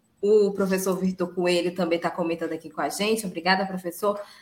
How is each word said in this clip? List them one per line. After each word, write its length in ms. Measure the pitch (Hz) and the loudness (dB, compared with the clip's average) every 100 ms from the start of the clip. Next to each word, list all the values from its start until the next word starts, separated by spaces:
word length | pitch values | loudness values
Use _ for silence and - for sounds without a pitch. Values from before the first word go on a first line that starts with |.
| _ _ | _ _
o 320 | 202 214 196 | 4 6 4
professor 440 | 196 190 190 190 180 | 2 0 0 0 0
Vitor 400 | 185 185 175 185 | 0 0 -4 0
Coelho 400 | 180 175 175 180 | 2 2 0 0
também 240 | 170 170 | 0 0
tá 100 | 170 | 0
comentando 420 | 180 165 170 165 | -2 -2 -2 -4
aqui 160 | 160 156 | -6 -8
com 140 | - | -6
a 80 | 147 | -4
gente, 380 | - 208 226 185 | -2 0 0 -2
obrigada, 360 | 175 170 190 | -2 2 2
professor. 560 | 190 185 175 - 208 202 - - | 0 -4 -8 -2 -2 -2 -8 -20